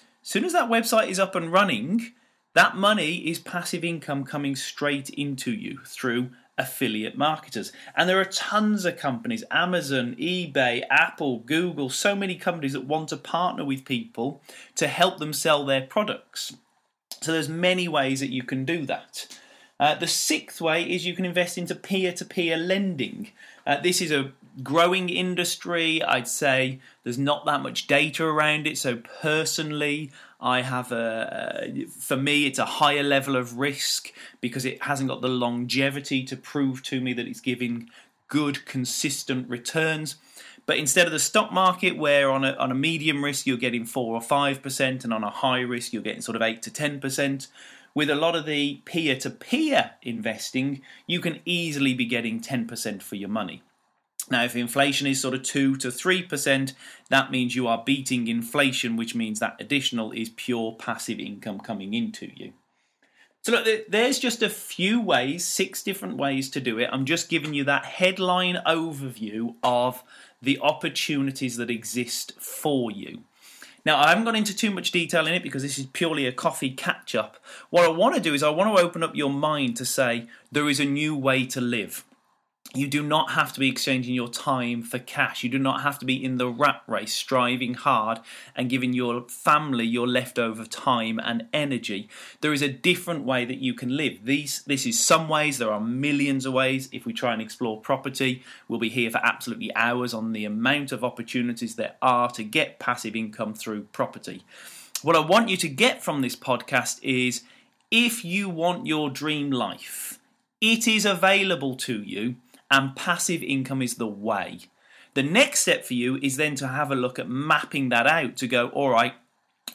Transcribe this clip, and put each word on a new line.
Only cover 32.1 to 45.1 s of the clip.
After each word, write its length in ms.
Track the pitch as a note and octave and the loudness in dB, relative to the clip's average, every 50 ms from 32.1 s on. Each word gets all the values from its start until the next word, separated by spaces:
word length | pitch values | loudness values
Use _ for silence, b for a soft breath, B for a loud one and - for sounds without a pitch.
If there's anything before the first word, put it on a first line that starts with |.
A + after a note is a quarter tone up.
| C#3+ | -2
me, 300 | C3 C#3 D3 D3 D3 D3 | 0 2 2 4 4 4
it's 120 | C3+ C3 - | 2 2 0
a 60 | A2 | -2
higher 380 | - - - D3+ C#3+ C#3+ C#3+ | -2 2 2 4 4 4 4
level 340 | C#3+ C#3+ C#3 C#3 C3 C#3 C3+ | 2 4 2 2 2 2 0
of 220 | B2+ B2 A#2+ A#2+ A#2+ | 0 0 -2 -4 -2
risk 540 | C#3 C#3+ C#3 - - - - - - - B B B B B B | -2 -2 -2 -2 -2 -2 -2 -2 -4 -10 B B B B B B
because 240 | - A#2+ - C3+ B2+ | -6 -4 -4 -2 -4
it 200 | B2+ - - - | -4 -6 -6 -4
hasn't 260 | C#3+ C#3+ C3+ C3+ C3 | -4 -2 0 0 -2
got 100 | B2+ - | -2 -2
the 80 | B2 B2+ | -2 -2
longevity 960 | B2+ B2 B2 A#2+ A#2+ A#2+ B2 A#2+ A#2+ C3+ C3+ C#3 C3+ C#3+ C#3+ - C#3 C3 C3 | 0 0 0 0 0 -2 -4 -2 0 2 2 2 0 -4 -4 -2 -2 -2 -2
to 120 | C3+ C3 - | -4 -10 -12
prove 440 | - - - D3 C#3 C3+ B2+ C3 - | -12 -6 0 2 2 2 0 -2 -6
to 180 | - C#3 B2+ | -4 -2 -2
me 100 | B2+ B2+ | 0 0
that 140 | A#2+ A#2+ A#2 | -2 -2 -4
it's 140 | A#2 A#2 - | -6 -8 -6
giving 500 | - B2+ B2 A#2+ B2 A#2+ A#2+ A#2 A#2 B B B B B B B _ - | -4 -4 -2 -2 -2 -4 -4 -6 -8 B B B B B B B _ -2
good, 360 | - D3+ D3+ C#3+ C#3 - - | 0 0 0 0 -2 -4 -8
consistent 800 | - - C3 B2 B2 - - - D3 C3+ - - - C3 B2+ B2+ A#2+ | -6 -4 -4 -4 -2 -2 -2 -2 -2 -2 -4 -4 -4 -4 -4 -4 -6
returns. 640 | B2 A#2+ - - - D#3+ D#3+ D#3+ D#3+ D#3 D#3 - - B B B B B B B B B B | -8 -8 -8 -4 0 0 0 0 0 -2 -4 -8 -10 B B B B B B B B B B
But 100 | - D#3 | 0 0
instead 300 | - D#3 C3+ - F3+ F3 | 0 2 2 6 6 6
of 60 | E3 | 6
the 60 | D#3 D3 | 4 0
stock 340 | - - - G#3+ G#3+ - | 0 4 4 2 2 4
market, 440 | F3+ F#3 F#3 F#3 F3+ - G3+ F3 - | 2 4 6 6 4 4 0 0 0
where 340 | D3+ D3+ D3 C#3+ C#3+ C#3 C3+ | 2 2 4 6 6 6 4
on 140 | C3+ C3+ C3+ | 4 2 2
a, 80 | C3+ | 0
on 180 | - - C3 B2+ | 0 0 0 0
a 60 | B2+ | 0
medium 480 | C3+ D3 E3 E3 D3+ D3+ D#3 D3 C#3+ C#3+ | 0 0 0 0 0 0 0 0 2 0
risk, 200 | C#3+ C#3 - - | -2 -2 -2 0
you're 100 | C3+ B2+ | 0 0
getting 280 | A#2 C3 A#2+ A#2+ A#2+ A#2 | 0 0 -2 -2 -2 -4
four 300 | - - C3+ A#2+ A2+ A2+ | -4 -4 -4 -2 -2 -2
or 60 | A#2 | -4
five 420 | A#2 - C#3+ C#3+ C#3 C#3 C#3 C3+ | 0 2 2 4 4 2 0 -2
percent, 400 | - C3+ C3 - C3+ C3 C3 C3 | -6 -6 0 0 0 0 0 -2
and 100 | B2+ A#2 | -4 -2